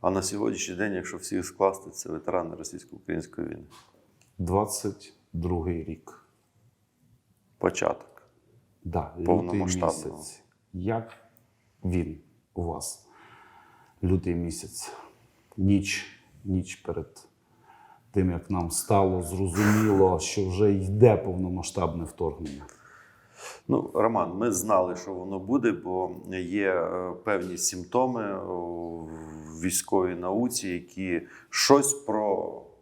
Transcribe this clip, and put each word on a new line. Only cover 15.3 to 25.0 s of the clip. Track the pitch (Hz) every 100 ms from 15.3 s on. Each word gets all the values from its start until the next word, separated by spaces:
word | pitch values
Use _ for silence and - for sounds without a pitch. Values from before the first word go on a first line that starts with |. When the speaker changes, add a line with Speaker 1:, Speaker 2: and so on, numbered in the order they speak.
| _ _ -
Speaker 2:
Ніч, | 95 98 95 - - - _ -
ніч | 98 92 - -
перед | - 85 78 - - _ _ _ _ - - - _
тим, | - 92
як | 87 -
нам | 95 82
стало | - - 92 95 92
зрозуміло, | 85 92 95 85 104 107 110 98 95 87
що | - - 95
вже | 92 104
йде | 101 95 104 117 104
повномасштабне | - 90 92 90 87 - 85 82
вторгнення. | 82 - 82 73 80 71 71 - - - - _ _ - - - _
Speaker 1:
Ну, | 135 -
Роман, | - 107 113 85 90
ми | 117
знали, | 101 101 101 90
що | 85